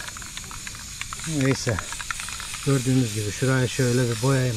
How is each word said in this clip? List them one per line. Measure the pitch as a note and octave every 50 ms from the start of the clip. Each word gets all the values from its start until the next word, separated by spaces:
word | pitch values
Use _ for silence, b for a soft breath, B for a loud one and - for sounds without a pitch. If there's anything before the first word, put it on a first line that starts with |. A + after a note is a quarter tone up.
| - - - - - - - - - - - - - - - - - - - - - - - - - D#3+ D#3+ C#3+
neyse. | C3 C3+ B2+ - - B2 G#2+ E2+ - - - - - - - - - - - - - - - - -
Gördüğünüz | C#3+ C#3 C3+ A#2 C3 B2+ C3 B2 A2 G#2
gibi | A2 G#2 G#2
şuraya | - - C3+ B2+ C3 B2+ B2+ -
şöyle | - - C3 B2 A#2+ B2+ B2+ A#2
bir | A#2 G#2+
boyayayım | B2 C3+ C3+ C3 B2+ B2+ A2+